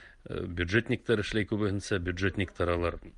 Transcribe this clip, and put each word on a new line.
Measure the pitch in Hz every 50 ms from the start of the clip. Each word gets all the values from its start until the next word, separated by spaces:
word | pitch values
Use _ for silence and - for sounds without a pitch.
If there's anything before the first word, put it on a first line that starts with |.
| - - - - -
э, | - - - 95
бюджетниктар | 92 87 87 87 85 98 117 - - 123 - - - 117 104
эшләй | 98 - - 110 98 -
күбеһенсә, | 110 101 107 98 98 101 - - 107 95
бюджетниктар | 87 87 85 87 95 98 - 101 95 - - - 90 85
алар | 87 85 85 85 82 - - 87 -